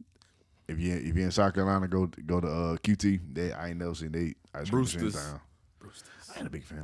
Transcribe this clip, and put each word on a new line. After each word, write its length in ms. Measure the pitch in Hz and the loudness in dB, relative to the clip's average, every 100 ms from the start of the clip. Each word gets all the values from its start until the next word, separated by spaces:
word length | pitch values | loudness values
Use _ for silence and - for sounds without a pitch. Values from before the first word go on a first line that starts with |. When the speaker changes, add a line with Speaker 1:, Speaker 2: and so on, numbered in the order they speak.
| - _ _ _ _ _ - | -20 _ _ _ _ _ -8
Speaker 1:
if 100 | 80 | -2
you, 160 | 90 | 0
if 220 | 87 76 87 | 0 2 2
you're 80 | |
in 80 | 92 | 2
South 200 | 104 98 | 4 4
Carolina, 360 | 98 95 98 92 | 6 4 2 2
go, 180 | 92 90 | 2 2
go 340 | - 76 87 | -2 0 0
to, 60 | 85 | 2
uh, 300 | 82 85 82 | 0 0 0
Q 180 | 107 | 2
T. 240 | 98 101 95 80 | 4 4 2 -2
They, 180 | 71 87 | -4 -4
I 180 | - 87 | -4 -6
ain't 80 | 85 | -4
never 120 | 87 | -4
seen 200 | 78 80 | -4 -4
they 220 | 82 85 - _ | -2 -2 -4 _
ice 160 | 71 85 | -8 0
cream 120 | 123 | 0
machines 200 | 127 87 | 0 0
Speaker 2:
Brewster's. 120 | 110 76 | -2 -2
Speaker 1:
down. 160 | 73 73 - _ _ _ | -8 -10 -14 _ _ _
Speaker 2:
Brewster's. 500 | - - - - - | -20 -20 -20 -20 -16
Speaker 1:
I 60 | - | -12
ain't 80 | - | -10
a 40 | |
big 120 | 76 | -10
fan 160 | - 76 | -10 -12